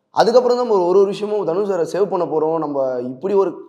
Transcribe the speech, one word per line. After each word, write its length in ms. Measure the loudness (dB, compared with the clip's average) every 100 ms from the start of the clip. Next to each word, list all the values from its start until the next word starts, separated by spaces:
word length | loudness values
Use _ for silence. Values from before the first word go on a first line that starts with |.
| _
அதுக்கப்புறம் 480 | 2 4 4 4 0
தான் 120 | 0
ஒரு, 160 | 0 4
ஒரு 120 | 4
ஒரு 100 | 2
விஷயமும் 380 | 0 -4 -4 -2
தனுஷ் 240 | -2 -2
சாரை 300 | -2 -2 -2
சேவ் 100 | -2
பண்ண 160 | -2 -2
போறோம். 320 | -2 -2 -2
நம்ம 420 | -4 -2 -2 -4
இப்படி 320 | -8 -8 -2
ஒரு 240 | 0 0 -4